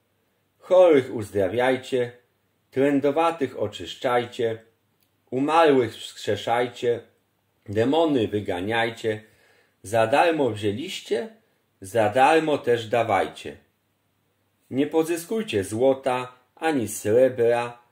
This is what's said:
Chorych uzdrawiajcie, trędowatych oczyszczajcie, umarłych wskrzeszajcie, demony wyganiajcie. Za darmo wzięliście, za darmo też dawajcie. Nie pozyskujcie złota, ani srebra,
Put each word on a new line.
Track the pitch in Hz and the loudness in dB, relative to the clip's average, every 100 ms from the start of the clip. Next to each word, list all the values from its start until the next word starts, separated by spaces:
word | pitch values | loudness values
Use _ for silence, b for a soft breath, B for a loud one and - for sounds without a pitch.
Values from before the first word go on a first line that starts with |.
| _ _ _ _ _ _ | _ _ _ _ _ _
Chorych | - 185 180 143 120 117 | 2 6 8 6 2 -4
uzdrawiajcie, | 101 101 92 113 127 127 - 127 120 - _ _ _ _ _ | -6 -2 -2 0 0 0 -2 -4 -4 -8 _ _ _ _ _
trędowatych | 131 139 143 143 147 165 165 131 - | 0 2 2 0 2 0 0 -6 -4
oczyszczajcie, | 104 - 85 - 131 123 113 - 113 113 - _ _ _ _ _ _ | -8 -8 -14 -8 -2 -2 -2 -4 -4 -4 -14 _ _ _ _ _ _
umarłych | 127 147 160 160 135 113 - | -4 2 4 6 6 2 -4
wskrzeszajcie, | - - - 104 - 120 123 - 120 113 - _ _ _ _ _ - | -16 -10 -6 -4 -2 -2 -2 -4 -4 -4 -6 _ _ _ _ _ -6
demony | 101 120 156 165 135 101 | -2 0 2 2 2 0
wyganiajcie. | 104 98 90 98 117 117 113 113 107 - b b b b b | -2 -4 -6 -4 -2 -4 -4 -6 -6 -10 b b b b b
Za | 98 113 113 | -4 0 2
darmo | 143 170 160 127 | 2 2 2 0
wzięliście, | 104 104 107 180 - - 220 220 - _ _ _ _ | -2 -4 -4 -6 -12 -6 -6 -6 -14 _ _ _ _
za | 95 117 107 | -6 0 0
darmo | 127 139 160 156 139 | 4 4 4 2 -2
też | - 117 110 | 0 -2 0
dawajcie. | 120 110 95 80 - 76 71 _ _ _ _ _ _ _ _ _ _ - | -2 0 0 -2 -8 -16 -18 _ _ _ _ _ _ _ _ _ _ -8
Nie | 123 147 | -4 -2
pozyskujcie | 160 160 170 - 226 214 104 | 0 -2 -4 -6 -6 -4 -4
złota, | 92 110 135 131 135 123 123 - _ - | -4 0 0 0 -2 -4 -6 -14 _ -6
ani | 160 147 104 | -2 -2 -4
srebra, | - 104 117 131 113 117 120 120 - _ | -6 0 4 4 2 0 0 -2 -10 _